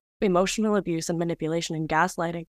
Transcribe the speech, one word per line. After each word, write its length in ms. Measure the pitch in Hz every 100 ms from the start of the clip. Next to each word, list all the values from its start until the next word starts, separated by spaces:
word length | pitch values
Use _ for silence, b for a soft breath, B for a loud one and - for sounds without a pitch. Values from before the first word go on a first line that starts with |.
| _ -
emotional 540 | 208 175 190 - 214 208
abuse 320 | 175 165 156
and 120 | 165
manipulation 560 | 170 165 156 170 165 160
and 120 | 156
gaslighting, 580 | 156 180 - 170 170 160